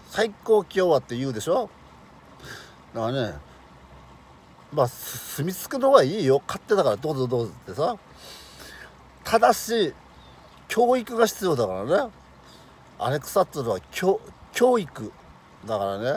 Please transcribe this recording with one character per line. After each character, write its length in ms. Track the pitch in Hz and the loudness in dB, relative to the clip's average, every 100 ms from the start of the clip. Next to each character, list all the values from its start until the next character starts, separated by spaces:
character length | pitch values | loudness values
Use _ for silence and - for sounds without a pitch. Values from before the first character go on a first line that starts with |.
| - | -12
最 240 | - 220 - - | -4 -4 -4 2
高 180 | 214 | 2
気 180 | 180 185 | 2 0
温 100 | 180 | 2
は？」 60 | 147 | 2
っ 20 | |
て 160 | - 120 | 0 -6
言 100 | 135 | -6
う 60 | |
で 80 | 113 | -6
し 80 | - | -2
ょ。 200 | 208 214 - - - - - - - - - - - - 113 | -2 -2 -10 -20 -20 -20 -20 -20 -20 -20 -20 -20 -20 -14 -6
だ 60 | |
か 60 | 113 | -4
ら 200 | 135 110 | -4 -6
ね、 40 | 76 - - - - - - - - - - - - - | -8 -18 -20 -20 -20 -20 -20 -20 -20 -20 -20 -20 -20 -10
ま 120 | 147 | -2
あ、 40 | 123 | -2
す-、 480 | - - - - - | -2 -14 -14 -12 -6
住 120 | 156 | -6
み 60 | |
着 180 | 185 - | -6 -8
く 80 | 277 | 0
の 120 | 269 | 6
は 120 | 269 | 8
い 180 | 135 208 | 6 2
い 40 | 143 | 2
よ。 160 | 135 - | 2 2
勝 160 | - | -10
手 100 | - 202 | -2 2
だ 100 | 143 | 2
か 60 | |
ら、 40 | 104 | 0
ど 160 | 151 | -2
う 60 | 139 | -2
ぞ 100 | 127 | -2
ど 140 | 123 | -2
う 60 | 113 | -4
ぞ 40 | |
っ 140 | - - | -8 -14
て 80 | |
さ。 240 | 117 165 220 - - - - - - - - - - - - - | -4 -4 -4 -12 -20 -20 -20 -20 -20 -20 -20 -20 -20 -20 -18 0
た 140 | 226 | 4
だ 140 | 240 | 4
し、 400 | 214 - 226 170 - - - - - - - - | 2 0 -2 -2 -6 -20 -20 -20 -20 -20 -20 -8
教 260 | - 240 254 | 0 2 2
育 220 | 220 233 | 0 0
が 100 | 226 | 0
必 180 | - 185 | 0 -2
要 100 | 143 | 0
だ 100 | 107 | -2
か 60 | |
ら 320 | 92 107 190 254 | -4 -2 0 -2
ね。 60 | - - - - - - - - - | -8 -20 -20 -20 -20 -20 -20 -20 -8
ア 120 | 113 | -4
レ 100 | 147 | -4
ク 100 | - | -2
サ 120 | 202 | 0
っ 60 | 180 | 0
て 120 | 156 | -2
い 20 | |
う 20 | 117 | -4
の 60 | |
は 80 | 95 - | -4 -6
教-、 300 | - 185 196 - - - | -4 0 0 -2 -20 -10
教 260 | - 247 247 | 0 2 2
育 320 | 160 - 107 - - - - - 101 | -2 -10 -14 -14 -20 -20 -20 -18 -6
だ 120 | 107 | -4
か 60 | |
ら 140 | 101 98 120 | -2 -4 -4